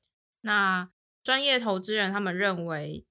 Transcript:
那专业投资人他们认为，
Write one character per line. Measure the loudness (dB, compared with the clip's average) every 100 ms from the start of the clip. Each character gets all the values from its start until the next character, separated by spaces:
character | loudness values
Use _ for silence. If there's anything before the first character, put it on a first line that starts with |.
| _ _ _ _
那 | -2 2 2 0 -4 _ _ _
专 | -2 2
业 | 4 2
投 | 2 0
资 | 0 0
人 | 0
他 | 0
们 | -2 0
认 | 0 0 -4
为， | -6 -6 -10 -10